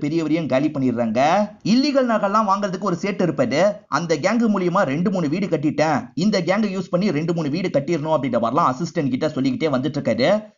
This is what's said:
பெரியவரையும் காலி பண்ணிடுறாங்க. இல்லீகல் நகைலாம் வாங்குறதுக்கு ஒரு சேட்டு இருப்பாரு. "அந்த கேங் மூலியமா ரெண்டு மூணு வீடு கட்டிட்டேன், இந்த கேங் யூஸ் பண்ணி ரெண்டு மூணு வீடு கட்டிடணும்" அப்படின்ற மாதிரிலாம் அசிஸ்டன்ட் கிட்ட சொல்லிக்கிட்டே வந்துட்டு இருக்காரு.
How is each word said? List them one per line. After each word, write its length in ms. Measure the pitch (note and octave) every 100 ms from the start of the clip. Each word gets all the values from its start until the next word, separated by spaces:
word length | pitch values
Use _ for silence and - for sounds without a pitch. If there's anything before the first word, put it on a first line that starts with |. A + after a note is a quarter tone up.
பெரியவரையும் 500 | D3 E3 D3+ D#3+ D3
காலி 180 | B2+ D3+
பண்ணிடுறாங்க. 520 | C#3+ B2+ A#2 A2+ A2+ D3 F#3+ G#3+ -
இல்லீகல் 460 | D#3+ A#3+ D4 C4+ B3
நகைலாம் 380 | G#3+ F#3+ G#3+ G#3
வாங்குறதுக்கு 380 | G3+ G3+ F3+ G3
ஒரு 80 | E3+
சேட்டு 220 | G3 G3+ F3
இருப்பாரு. 360 | - A2 C#3 G3+ G3+ -
"அந்த 300 | C#3+ E3 D#3
கேங் 200 | F3+ A#3 A#3
மூலியமா 340 | G3 F3 F#3
ரெண்டு 260 | C#3+ D3 F3+
மூணு 180 | F#3 D3+
வீடு 200 | F3 F3
கட்டிட்டேன், 540 | D#3+ D3+ - D#3 C3+ -
இந்த 220 | - G#3 G3 E3
கேங் 200 | G3+ G#3
யூஸ் 240 | F#3 F3+
பண்ணி 160 | F3 G3+
ரெண்டு 240 | D3 E3
மூணு 160 | E3+ D3
வீடு 200 | D#3+ F#3
கட்டிடணும்" 460 | C#3+ C#3+ E3 D#3 D#3
அப்படின்ற 240 | C3 A#2
மாதிரிலாம் 280 | A2+ D3 D3+
அசிஸ்டன்ட் 420 | B2+ E3+ F3 C#3
கிட்ட 140 | B2+ D3+
சொல்லிக்கிட்டே 420 | C3 C3 A#2 D#3
வந்துட்டு 280 | B2+ D3 C#3+
இருக்காரு. 300 | B2 A2 D3 G#3+ G#3+